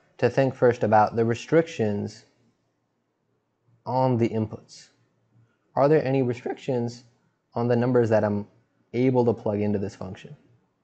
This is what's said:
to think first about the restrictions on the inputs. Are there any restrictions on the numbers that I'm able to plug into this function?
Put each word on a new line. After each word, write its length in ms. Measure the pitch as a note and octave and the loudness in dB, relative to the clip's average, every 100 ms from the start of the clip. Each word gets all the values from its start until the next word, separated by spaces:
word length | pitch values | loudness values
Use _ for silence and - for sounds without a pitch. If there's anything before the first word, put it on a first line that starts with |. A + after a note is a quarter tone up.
| _ - | _ -2
to 120 | A#2+ | 0
think 260 | A#2 C3+ B2 | 2 0 2
first 280 | B2+ A#2 | 2 2
about 340 | G#2+ G#2+ G#2+ A2+ | 2 4 4 0
the 80 | A2+ | -2
restrictions 1000 | A#2 - D#3+ D#3+ - A2 G#2 G#2 - _ _ _ _ _ _ _ _ _ _ _ _ _ _ _ _ - | -4 0 0 0 -2 -4 -4 -6 -12 _ _ _ _ _ _ _ _ _ _ _ _ _ _ _ _ -6
on 320 | B2+ C3 A#2+ | -2 0 2
the 120 | A2+ | 0
inputs. 580 | A2 G#2+ - - - - _ _ _ _ _ _ _ _ - | -2 -4 -8 -18 -20 -20 _ _ _ _ _ _ _ _ 0
Are 140 | C#3 | 2
there 140 | D#3 B2+ | 2 2
any 160 | C3+ | 0
restrictions 800 | B2 A#2+ - - - B2 A#2+ A#2 - _ _ _ _ | -2 -4 -8 -8 -6 -4 -4 -8 -18 _ _ _ _
on 140 | - A#2+ | -4 0
the 80 | A#2+ | 2
numbers 340 | B2 B2 A2+ | 2 2 4
that 140 | A2 | 2
I'm 240 | G#2+ G#2 G#2 _ _ _ _ | 2 -2 -6 _ _ _ _
able 320 | A#2 C3 B2+ A#2+ | -2 0 2 2
to 80 | |
plug 260 | G#2+ A2+ G#2 | 0 -2 -2
into 180 | G#2 G#2 | -2 -2
this 180 | F#2+ - | -4 -10
function? 420 | F#2 F#2 - - _ _ _ _ | -14 -14 -18 -20 _ _ _ _